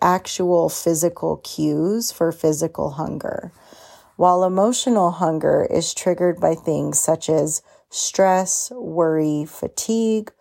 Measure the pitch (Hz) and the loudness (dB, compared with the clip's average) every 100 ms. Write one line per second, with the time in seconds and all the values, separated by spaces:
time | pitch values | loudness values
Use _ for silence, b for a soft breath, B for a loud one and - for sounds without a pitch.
0 | 180 185 - - 180 175 165 - 170 160 | 2 2 -2 -2 2 2 2 0 0 2
1 | 170 170 160 156 - - 151 147 170 220 | 0 -2 -4 -4 -8 -4 0 0 0 0
2 | 226 - 165 165 160 151 165 - 160 143 | -4 -2 -2 0 0 0 -4 -4 -6 -6
3 | 156 - - - 180 B B B B B | -8 -8 -8 -10 -12 B B B B B
4 | B - 180 180 185 185 214 247 262 226 | B 2 4 4 2 2 2 0 0 2
5 | 175 170 170 160 151 151 - - 160 - | 2 2 0 2 2 2 2 0 -2 -2
6 | 185 175 180 175 165 165 - 147 147 147 | -2 2 0 2 0 0 -2 -2 -2 -2
7 | - 160 - 156 151 - b b b - | 0 0 2 0 0 -4 b b b -8
8 | - - 190 185 185 - - 247 196 165 | -6 2 4 4 0 -4 -6 -10 -6 0
9 | 165 156 156 151 151 - - - - 226 | 2 2 0 -2 -6 -8 -10 -8 -2 0
10 | 220 220 214 b | 2 0 -4 b